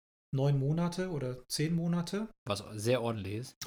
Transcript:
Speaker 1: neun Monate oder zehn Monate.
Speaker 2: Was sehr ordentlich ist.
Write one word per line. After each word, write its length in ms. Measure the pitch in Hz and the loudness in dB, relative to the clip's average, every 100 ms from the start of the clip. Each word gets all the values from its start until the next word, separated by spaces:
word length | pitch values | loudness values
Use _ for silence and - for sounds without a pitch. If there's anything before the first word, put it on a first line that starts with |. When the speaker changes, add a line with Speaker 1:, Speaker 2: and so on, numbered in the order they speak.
| _ _ _ 131 | _ _ _ 2
Speaker 1:
neun 220 | 139 143 | 4 4
Monate 540 | 135 165 175 175 185 | 4 2 0 -2 -4
oder 320 | 151 127 127 - | -2 -4 -6 -6
zehn 280 | - 156 170 | -2 0 2
Monate. 520 | 170 175 175 196 220 - - | 2 0 0 -2 -4 -6 -4
Speaker 2:
Was 160 | 101 - | -4 -4
sehr 300 | 110 110 123 | -2 2 2
ordentlich 320 | 117 110 95 104 | 2 -2 -4 -6
ist. 200 | 127 - | -8 -8